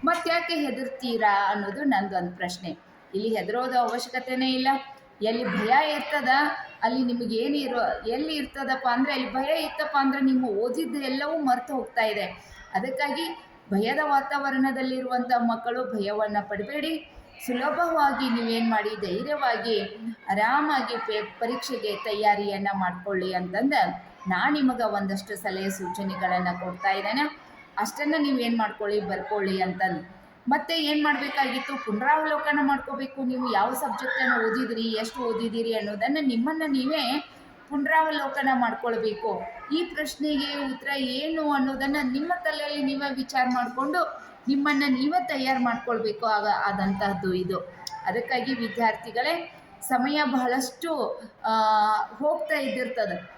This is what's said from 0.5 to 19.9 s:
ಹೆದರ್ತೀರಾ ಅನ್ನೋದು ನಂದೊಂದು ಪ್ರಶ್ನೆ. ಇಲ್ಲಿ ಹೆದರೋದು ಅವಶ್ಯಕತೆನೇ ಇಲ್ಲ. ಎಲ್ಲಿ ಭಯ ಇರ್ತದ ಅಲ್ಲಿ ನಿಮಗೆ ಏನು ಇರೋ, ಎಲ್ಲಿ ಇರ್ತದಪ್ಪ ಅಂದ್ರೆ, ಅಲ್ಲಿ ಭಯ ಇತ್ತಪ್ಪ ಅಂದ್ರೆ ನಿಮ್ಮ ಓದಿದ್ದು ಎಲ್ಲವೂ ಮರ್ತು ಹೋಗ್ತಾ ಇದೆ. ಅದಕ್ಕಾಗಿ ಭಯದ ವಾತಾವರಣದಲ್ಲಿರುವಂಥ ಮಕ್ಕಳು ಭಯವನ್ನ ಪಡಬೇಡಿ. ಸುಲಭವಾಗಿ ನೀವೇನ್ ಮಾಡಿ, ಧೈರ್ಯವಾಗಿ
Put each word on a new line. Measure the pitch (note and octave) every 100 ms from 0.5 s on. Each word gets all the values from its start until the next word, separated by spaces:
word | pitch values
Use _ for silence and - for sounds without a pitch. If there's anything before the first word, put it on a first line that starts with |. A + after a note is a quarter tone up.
ಹೆದರ್ತೀರಾ | E4 C#4+ B3 C4 - B3 A3+ G#3+ G3+ G3+
ಅನ್ನೋದು | G#3 G3+ G3
ನಂದೊಂದು | D4 G#3 G3 F#3 F3
ಪ್ರಶ್ನೆ. | - F3 - F3 D#3 - - -
ಇಲ್ಲಿ | F#3+ A3 A3
ಹೆದರೋದು | F3+ A#3+ B3 B3
ಅವಶ್ಯಕತೆನೇ | A#3 A#3+ - B3+ B3+ B3+ C4
ಇಲ್ಲ. | B3+ C4 C4+ - - - -
ಎಲ್ಲಿ | G#3 A#3+
ಭಯ | A3+ F3+ G#3 C4 D#4
ಇರ್ತದ | D4+ - D4 B3+ C4 D4 C#4+ - -
ಅಲ್ಲಿ | A#3 B3+
ನಿಮಗೆ | B3 A#3+ G#3+ A3
ಏನು | C#4 D4
ಇರೋ, | C4 A#3+ G#3+ - A3
ಎಲ್ಲಿ | B3 D#4
ಇರ್ತದಪ್ಪ | D4+ C4+ C#4 C4+ C4 C4+
ಅಂದ್ರೆ, | A#3+ C4+
ಅಲ್ಲಿ | C#4 B3
ಭಯ | C4 C#4 D#4+
ಇತ್ತಪ್ಪ | D4+ - D4+ C#4+
ಅಂದ್ರೆ | C4+ C4+
ನಿಮ್ಮ | C4+ B3+ B3
ಓದಿದ್ದು | G3+ A#3+ C#4 D#4 C#4+
ಎಲ್ಲವೂ | C4+ C4 D4+ E4
ಮರ್ತು | C#4 B3 B3
ಹೋಗ್ತಾ | C4 - -
ಇದೆ. | A3 G#3 F#3 - - - -
ಅದಕ್ಕಾಗಿ | F#3+ B3+ C4 C#4+ C#4 E4 - - - -
ಭಯದ | G3 A#3 C#4
ವಾತಾವರಣದಲ್ಲಿರುವಂಥ | D4+ C#4 C#4 C#4+ C#4 C4 C4+ C4 B3+ B3+ B3+ B3 A#3+ A#3
ಮಕ್ಕಳು | A#3 A3+ A#3 B3
ಭಯವನ್ನ | B3+ G#3+ G3 G#3 G#3+ G#3 -
ಪಡಬೇಡಿ. | G3+ G#3 D4 D4+ D#4+ - - - - -
ಸುಲಭವಾಗಿ | B3 C#4 D#4 F4 D#4+ C#4+ A#3 C4
ನೀವೇನ್ | A#3 A#3 A3+ A3+
ಮಾಡಿ, | A3 G#3 G#3+
ಧೈರ್ಯವಾಗಿ | F#3+ F#3+ C#4 D4 C4 A3+ A#3 G#3 G3